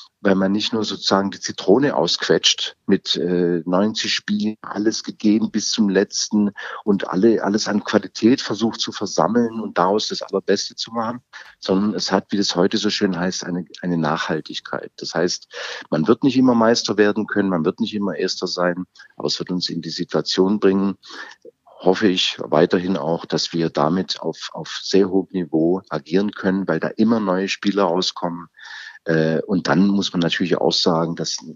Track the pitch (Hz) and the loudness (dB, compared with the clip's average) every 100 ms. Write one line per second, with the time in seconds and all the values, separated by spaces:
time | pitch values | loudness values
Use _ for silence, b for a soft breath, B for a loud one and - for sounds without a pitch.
0 | B _ 101 95 95 104 - 113 107 95 | B _ 0 2 2 0 -2 -2 -2 -4
1 | - 98 98 - - - - 110 139 71 | 0 2 2 -4 -8 -2 4 4 4 2
2 | 85 - - 82 - - - - - 95 | 0 0 2 2 2 0 -4 -6 0 0
3 | - 90 87 90 87 87 80 90 107 110 | 2 -2 0 2 2 0 0 2 2 0
4 | 104 - - 104 107 107 - 101 110 107 | -2 -2 -2 0 -2 -4 -6 -2 0 -2
5 | - - 107 107 107 107 - - 104 95 | -6 0 2 4 2 -2 -2 2 2 2
6 | 101 - - 107 101 B B B - 98 | 0 -4 -2 0 0 B B B 0 0
7 | - 90 113 107 92 107 - 104 - 107 | 0 2 4 4 2 0 0 -4 -2 -2
8 | - - 110 135 - 104 110 - - - | -4 0 2 2 0 -2 -2 -2 -6 -6
9 | 101 - 80 117 117 113 104 90 90 107 | -4 0 2 2 0 -2 -4 0 2 2
10 | - 95 - 95 - 101 - - - 117 | -2 -6 -4 -2 0 0 -2 -10 -8 -6
11 | 113 120 - B B _ - 95 104 92 | -6 -8 -14 B B _ -2 0 0 -2
12 | - 92 - 101 101 87 98 107 104 - | 0 -2 0 -2 0 2 2 2 -2 0
13 | 101 87 92 - - 90 87 - 92 85 | 0 0 -4 -4 -6 -6 -6 -8 -2 0
14 | 78 80 - 78 - - - - - - | 0 -2 -2 -4 -6 -12 -8 -8 -10 -12
15 | - 80 87 - - B B B - 78 | -6 -2 -2 -2 -10 B B B -4 0
16 | 80 117 143 127 127 117 113 117 - 101 | 0 2 2 4 4 6 4 2 2 2
17 | 104 104 101 104 98 87 80 - 107 107 | 2 2 -2 0 0 2 0 -2 -4 -2
18 | 101 82 92 - 90 87 87 87 90 B | -4 -2 -2 -2 -6 -2 -2 -2 -8 B
19 | B - - - - 90 85 85 80 78 | B -6 -4 -4 -4 -4 -4 -6 -6 -8
20 | 85 80 - - 95 104 98 98 98 92 | -4 -2 0 2 2 4 2 2 0 -4
21 | B B B B - - _ - 90 95 | B B B B -20 -20 _ -2 0 4
22 | 107 92 - - - 73 87 95 90 87 | 4 2 0 -4 0 2 4 2 0 -2
23 | 73 85 - - - 85 82 - 73 95 | -2 -2 -2 -4 -2 -2 -2 0 2 0
24 | 92 - 82 80 - - 78 - - 95 | -2 -6 -8 -8 -10 -12 -12 -10 0 2
25 | 98 95 87 95 82 80 82 92 - 78 | 4 2 0 -4 -2 2 2 0 -4 -8
26 | - 90 104 - 98 95 90 80 - - | -2 0 0 -2 -2 0 0 -2 -2 0
27 | 110 113 98 92 95 - 104 98 92 87 | 2 2 0 0 -2 -2 0 2 2 2
28 | 90 - 87 85 85 B B B B B | -2 -4 -6 -8 -14 B B B B B
29 | - 80 80 80 - 92 - 78 101 101 | -2 0 2 0 0 -2 2 4 4 2
30 | 95 90 85 - 90 85 73 - 95 82 | 0 0 0 0 0 2 2 2 2 2
31 | 82 82 82 - 80 | 0 -4 -6 -8 -10